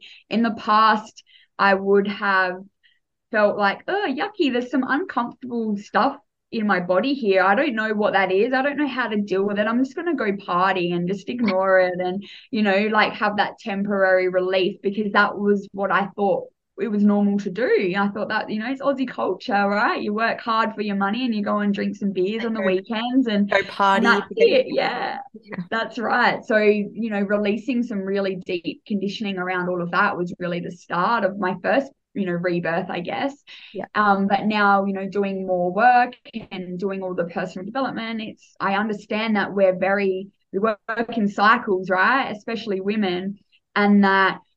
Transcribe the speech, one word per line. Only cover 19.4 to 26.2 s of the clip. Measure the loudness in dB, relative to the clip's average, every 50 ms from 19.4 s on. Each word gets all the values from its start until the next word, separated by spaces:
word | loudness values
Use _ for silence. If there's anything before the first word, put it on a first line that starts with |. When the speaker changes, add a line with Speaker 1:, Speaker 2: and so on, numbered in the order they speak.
| -4 -2 0
Speaker 1:
right? | 2 2 2 2 2 0 0 0 -2
You | -4 -4 -2
work | -2 -2 -2 -2 -4
hard | -4 -2 0 0 0 -2 -2
for | -4
your | -4 -2 -2
money | 0 0 0 0 -2 -2
and | -2 -2
you | -2 -2
go | -2 0 0
and | 0 0 0
drink | 0 -2 -4 -4
some | -4 -4 -2
beers | 0 0 0 0 -2 -2 -4
on | -4 -2
the | 0
Speaker 2:
Agree. | 0 0 0
Speaker 1:
weekends | 0 -2 -4 -4 -4 -2 0 2 2 2
and, | 2 2 2 2 2
Speaker 2:
Go | 2 0 0
party, | 0 0 2 4 4 4 4 6
Speaker 1:
and | 4 4
that's | 4 2
Speaker 2:
forget | -2 2 4 4
Speaker 1:
it. | 6 6 4 2
Speaker 2:
your | 2 0
Speaker 1:
Yeah. | -2 -2 -2 -2 -4 -6 -6 -8 -8 -12 -16 -20 -20
Speaker 2:
Yeah. | _ -12 -10 -10 -8 -4
Speaker 1:
That's | -4 -4 -4 -4 -6 -6
right. | -4 0 0 2